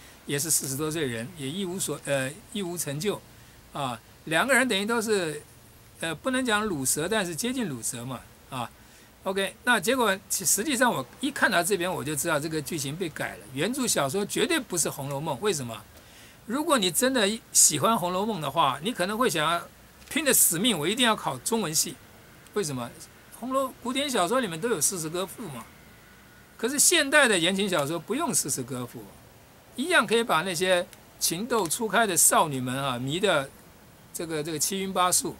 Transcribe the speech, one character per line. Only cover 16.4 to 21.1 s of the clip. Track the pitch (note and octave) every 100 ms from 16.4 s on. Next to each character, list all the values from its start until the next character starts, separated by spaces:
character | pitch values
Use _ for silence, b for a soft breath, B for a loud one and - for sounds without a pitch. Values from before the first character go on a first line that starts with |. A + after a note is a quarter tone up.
| -
如 | B3+
果 | E4 C4+
你 | F#3
真 | D3+ B3+
的 | C4 G3+ A3 -
喜 | - - D3
欢 | G3 A3+
《红 | F3
楼 | F#3
梦》 | G#3+ G3
的 | C#3+
话， | E3 D3 C3
你 | F3
可 | B3+ F3+
能 | G#3+
会 | B3
想 | D#3+ D3+
要 | E3+ - - - - -
拼 | C#4
着 | D4
死 | - - E3
命， | B3 F3+
我 | D3+
一 |
定 | A3
要 | A#3+